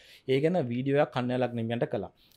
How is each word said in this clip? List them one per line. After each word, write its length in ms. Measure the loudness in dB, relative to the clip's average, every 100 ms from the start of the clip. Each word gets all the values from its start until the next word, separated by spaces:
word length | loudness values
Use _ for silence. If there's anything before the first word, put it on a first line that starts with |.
| -20 -10 0
ඒ 140 | 2
ගැන 160 | 2 0 0
වීඩියෝ 380 | -2 0 2
එකක් 100 | 2
කන්‍යා 280 | 0 -2 0
ලග්න 180 | 0 -2
හිමියන්ට 260 | -2 -2 -2
කළා. 260 | -4 -6 _ _